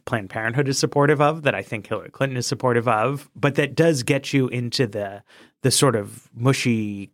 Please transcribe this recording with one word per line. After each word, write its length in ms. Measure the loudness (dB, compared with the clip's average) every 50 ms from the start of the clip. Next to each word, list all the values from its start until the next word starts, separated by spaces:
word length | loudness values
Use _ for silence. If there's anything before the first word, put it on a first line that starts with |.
| -8
Planned 240 | -6 -4 -4 -4 -6
Parenthood 360 | -6 -4 -4 -2 0 0 0
is 120 | 0 0 0
supportive 420 | -2 0 2 4 4 4 4 4
of, 220 | 4 2 2 0
that 120 | -2 -4 -4
I 60 | -4
think 260 | -4 -8 -10 -10 -6
Hillary 220 | -6 -6 -6 -8 -8
Clinton 280 | -6 -4 -4 -2 -2 -4
is 80 | -4
supportive 420 | -4 -4 -2 0 0 2 2 2 2
of, 400 | 2 2 2 0 -2 -4 -8 _ -6
but 200 | -2 -2 0 2
that 180 | 0 0 0 2
does 280 | 2 4 4 2 2
get 300 | 2 0 0 0 0 0
you 160 | 0 2 2 0
into 380 | -2 -4 -4 -2 -2 -2 -2
the, 360 | -2 -2 -4 -6 -6 -8 -12 -18 _ -20 -20 -20 -20 _ _
the 80 | 0 0
sort 260 | 2 4 4 4 2
of 340 | 2 -2 -6 -12 -18 -20 _ -6
mushy 760 | 0 2 2 2 2 2 0 0 0 -2 -4 -6 -10 -12 -14